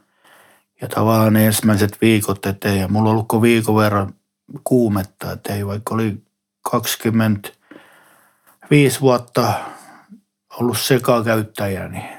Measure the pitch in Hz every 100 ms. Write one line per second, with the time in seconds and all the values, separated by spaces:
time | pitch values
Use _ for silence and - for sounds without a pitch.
0 | _ _ _ _ _ _ _ - 110 -
1 | 107 113 110 107 110 107 113 104 117 -
2 | 113 110 104 98 98 98 104 98 95 101
3 | 110 110 110 113 117 117 110 107 107 101
4 | 98 - _ _ _ - - 127 113 101
5 | 92 - 98 87 - 101 98 104 - 110
6 | 113 101 _ _ _ _ - 120 117 -
7 | 120 113 113 101 - - _ - - _
8 | _ _ _ _ _ _ - 147 139 -
9 | 135 120 117 - 113 - - - - -
10 | _ - _ _ _ - 120 113 - 127
11 | 117 120 113 110 104 - 101 92 90 92
12 | -